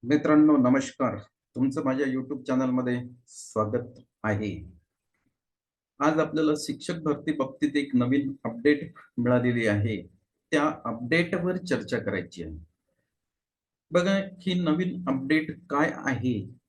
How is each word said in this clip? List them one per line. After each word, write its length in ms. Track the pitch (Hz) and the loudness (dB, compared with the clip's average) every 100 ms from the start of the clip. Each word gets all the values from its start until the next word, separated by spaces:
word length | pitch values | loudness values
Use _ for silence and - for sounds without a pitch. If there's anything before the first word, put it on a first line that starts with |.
| 120 | 2
मित्रांनो, 520 | 147 151 151 151 143 | 2 6 6 8 6
नमस्कार. 600 | 123 135 135 - 127 101 - _ _ - | 6 4 0 -2 -2 -2 -10 _ _ -2
तुमचं 300 | 135 135 131 | 0 0 -2
माझ्या 220 | 131 143 | 0 -2
YouTube 360 | 131 127 139 | -2 -6 -8
चॅनलमध्ये 600 | - 127 131 127 123 123 123 - _ | -2 0 2 0 0 -2 -4 -16 _
स्वागत 720 | - - 110 104 117 - - - _ | -20 -8 -2 0 -2 -4 -16 -20 _
आहे. 500 | 107 101 107 85 80 - _ _ _ _ _ _ _ _ _ _ _ _ | -2 0 -2 -6 -12 -20 _ _ _ _ _ _ _ _ _ _ _ _
आज 200 | 147 160 | 0 2
आपल्याला 320 | 156 156 156 151 | 0 2 2 0
शिक्षक 360 | - - - | -4 -8 -6
भरती 380 | 170 156 139 - | -6 -2 -2 -4
बाबतीत 380 | 147 - - 147 143 | -2 -4 -2 -2 -2
एक 200 | 139 127 | 0 0
नवीन 380 | 123 139 139 - 113 | 2 2 0 -6 -8
अपडेट 480 | 113 143 147 - - - - | 0 2 2 -2 -16 -12 -2
मिळालेली 500 | 120 123 123 120 110 | 2 2 2 2 2
आहे, 340 | 101 101 101 - _ _ _ _ | 2 0 -2 -8 _ _ _ _
त्या 120 | 151 143 - - | 0 0 -2 -8
अपडेटवर 720 | 113 120 165 175 180 180 180 | -8 0 0 2 -2 -2 -4
चर्चा 400 | - - - 120 | -2 -4 -2 -4
करायची 460 | 101 95 85 - | -2 -4 -6 -12
आहे. 140 | 80 80 80 _ _ _ _ _ _ _ _ _ _ _ _ | -12 -12 -16 _ _ _ _ _ _ _ _ _ _ _ _
बघा, 240 | 170 180 196 | 0 2 0
ही 380 | 190 - 190 | -2 -6 -2
नवीन 500 | 180 165 156 180 - - | 0 2 0 0 -4 -2
अपडेट 520 | 135 135 156 156 - - | -2 0 0 0 -10 -4
काय 220 | 143 156 - | 0 0 -2
आहे 500 | - 123 123 110 90 - | -4 -2 -2 -2 -6 -14